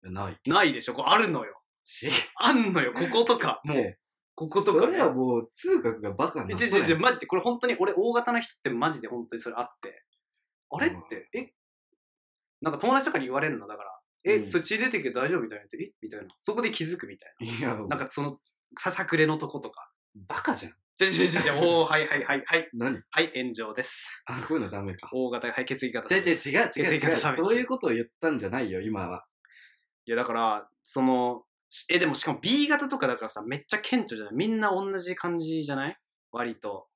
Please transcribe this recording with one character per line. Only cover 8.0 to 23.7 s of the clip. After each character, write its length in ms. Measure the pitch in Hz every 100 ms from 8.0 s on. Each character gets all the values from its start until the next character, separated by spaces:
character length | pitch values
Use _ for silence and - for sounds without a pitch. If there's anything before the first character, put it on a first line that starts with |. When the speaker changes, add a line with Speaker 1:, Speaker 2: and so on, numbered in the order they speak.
| 226
Speaker 2:
型 180 | 233 240
の 80 | 233
人 140 | 233 -
っ 40 |
て 80 | -
マ 220 | 120 151
ジ 100 | 147
で 60 | 113
本 200 | 120 117
当 80 | 117
に 60 |
そ 80 | 120
れ 60 | 113
あ 60 |
っ 60 | 123 _
て。 240 | 98 - _ _ _ _ _ _ _
あ 80 | 151
れ 80 | 320
っ 40 | 320 -
て、 200 | 98 -
Speaker 1:
う 40 | 233
ん。 40 |
Speaker 2:
え？ 120 | 262 _ _ _ _ _ _ _ _ _ _ _
な 100 | 160
ん 20 |
か 60 | 151
友 140 | 226
達 140 | 269 269
と 40 |
か 60 | 156
に 80 | 127
言 80 |
わ 80 | 135
れ 80 | 156
ん 100 | 123
の、 80 | 101
だ 80 | 104
か 80 |
ら。 180 | 98 - _ _
え、 140 | - 214
Speaker 1:
う 40 |
ん。 40 | 98
Speaker 2:
そ 120 | 175
れ 40 |
血 140 | 160 214
出 120 | 254
て 80 | 220
る 40 |
け 80 | 139
ど 80 | 123
大 100 | 139
丈 100 | 175
夫？ 20 |
み 80 | 113
た 60 | 104
い 40 |
な。 60 | -
え？ 260 | - - _
み 80 | 107
た 80 | 107
い 20 |
な。 60 | 95 -
そ 120 | -
こ 80 | 220
で 100 | 226
気 140 | - 160
づ 100 | 180
く 120 | -
み 100 | 101
た 100 | -
い 80 | _
な。 180 | 117 117
Speaker 1:
い 40 |
や、 140 | 135 107
Speaker 2:
な 200 | 104 147
ん 40 |
か 100 | -
そ 120 | -
の、 180 | 147 135 _ _ _ -
さ 140 | 185
さ 140 | 180 185
く 120 | 160
れ 80 | 156
の 120 | 156
と 100 | 151
こ 120 | 135
と 120 | -
か。 200 | - - _ _ 107
Speaker 1:
バ 200 | 92 -
カ 120 | - -
じ 120 | -
ゃ 20 |
ん。 20 | - _ -
Speaker 2:
違 40 | 190
う 20 |
違 20 |
う 160 | 170 180
違 280 | 165 147
う 40 | 143
違 20 |
う。 220 | 170 170
お 60 | 156
ー、 20 |
は 80 | 156
い 100 | 151
は 80 | 147
い 60 |
は 120 | 131 139
い 80 | -
は 120 | 165
い。 120 | 165
Speaker 1:
何？ 280 | 117 123 131 -
Speaker 2:
は 120 | -
い、 100 | 165 127
炎 180 | 127
上 200 | 110 110